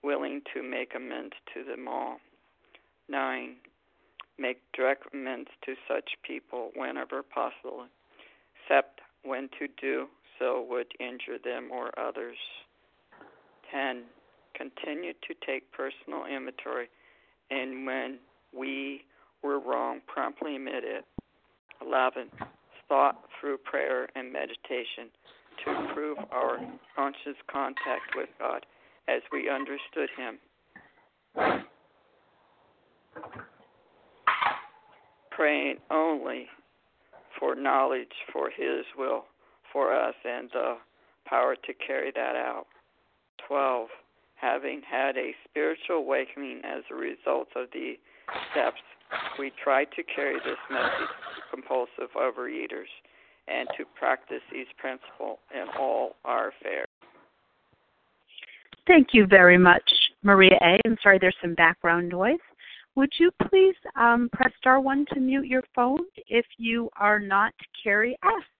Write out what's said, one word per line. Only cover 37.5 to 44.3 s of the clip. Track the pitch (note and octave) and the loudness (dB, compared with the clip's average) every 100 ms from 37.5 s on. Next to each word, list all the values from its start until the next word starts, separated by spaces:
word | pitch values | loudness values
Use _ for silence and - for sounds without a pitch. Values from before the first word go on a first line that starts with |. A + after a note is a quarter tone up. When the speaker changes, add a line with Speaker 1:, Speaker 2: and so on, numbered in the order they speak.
| C3 | -2
Speaker 1:
knowledge | C#3 C3+ C3+ C3 A#2+ - - | 0 2 2 -2 -8 -16 -10
for | C#3+ C#3 | -6 -6
his | - C#3 C#3 - - | -4 -4 -4 -8 -8
will | C3 B2 - _ _ _ - | -6 -6 -8 _ _ _ -8
for | C#3 C3+ | -2 0
us | C3 B2 - | 2 -2 -4
and | A#2+ B2 B2 | -10 -10 -8
the | B2+ B2+ A#2 - _ _ _ - | -6 -4 -6 -14 _ _ _ -4
power | B2 B2+ C3 | 0 0 -2
to | - C3 - | -8 -12 -8
carry | C3+ C#3+ | -6 -6
that | C3+ B2+ B2+ | -6 -4 -4
out. | B2+ A#2+ - _ _ _ _ _ _ - - | -6 -8 -12 _ _ _ _ _ _ -20 -6
Twelve, | C#3+ C3+ B2+ A2+ - _ _ _ | -2 0 -2 -6 -14 _ _ _